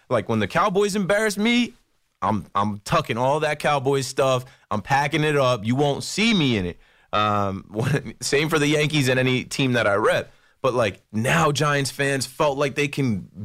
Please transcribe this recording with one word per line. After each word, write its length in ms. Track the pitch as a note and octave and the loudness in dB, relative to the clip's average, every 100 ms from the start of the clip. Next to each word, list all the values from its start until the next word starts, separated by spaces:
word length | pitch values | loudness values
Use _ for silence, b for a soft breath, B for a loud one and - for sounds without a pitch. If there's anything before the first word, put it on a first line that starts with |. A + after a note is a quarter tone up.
| B | B
Like, 180 | A#2+ F#3 | -2 0
when 120 | A2 | -2
the 80 | G2+ | 0
Cowboys 460 | E3 G#3 F#3+ G#3 | 0 0 2 0
embarrass 440 | G#3 F3+ G#3 A3 G3 | 0 0 0 0 0
me, 340 | A3+ A#3+ A#3 - _ _ _ - | 0 0 -2 -10 _ _ _ -6
I'm, 240 | G2 G#2 D2+ | -2 -2 -2
I'm 260 | G2+ G#2 G2+ | -2 -2 -4
tucking 360 | - D#3 D3 A#2 | -2 -2 0 -2
all 240 | C3 D3+ | 0 0
that 200 | D3+ D3+ | -2 -2
Cowboys 460 | D#3+ C#3+ C3 C#3 C3 | 0 0 0 0 -2
stuff. 380 | - C3+ B2+ C3 B B | 0 2 2 -2 B B
I'm 120 | G#2 | -6
packing 420 | - C#3 C#3+ D#3 | 0 0 2 0
it 140 | D3+ C#3+ | 0 2
up. 260 | B2+ A#2+ | 2 0
You 100 | A2 | 0
won't 300 | B2+ D3 C3+ | 0 0 -2
see 300 | - - A3+ | -6 0 2
me 240 | G3+ C3+ G#2+ | 2 2 0
in 80 | F2+ | -2
it. 120 | - b b b | -8 b b b
Um, 1000 | G#2+ G#2+ G#2 G2 F#2+ - G#2 C#3 C#3+ A2+ - | -2 0 0 -2 -4 -8 -4 -2 -2 -4 -10
<laughs> 40 | |
same 300 | - C#3+ D#3 | -2 0 2
for 80 | D#3+ | 0
the 80 | D3 | 2
Yankees 420 | D3+ D3+ D3+ B2+ | 2 2 2 2
and 100 | B2+ | 2
any 260 | B2+ B2+ | 2 0
team 280 | - - C3 | -2 -2 0
that 140 | A#2+ G#2 | 2 2
I 80 | |
rep. 380 | G2+ C#3+ D3 - b b b | 4 2 0 -4 b b b
But, 120 | C3 | -2
like, 260 | A#2+ G#2+ F#2 _ | 2 0 -2 _
now 400 | G#2+ B2 D#3+ D#3 | -4 0 2 2
Giants 400 | D3 D3 C#3+ C3 | 2 0 0 -2
fans 340 | - C#3 C3+ B2+ | -2 -2 -2 -4
felt 320 | - D3+ C3+ | -2 0 0
like 160 | D3 | -2
they 140 | C#3 D3 | 0 -2
can 400 | D3 C3 F#2+ - F#2 | 0 -2 -2 -6 -14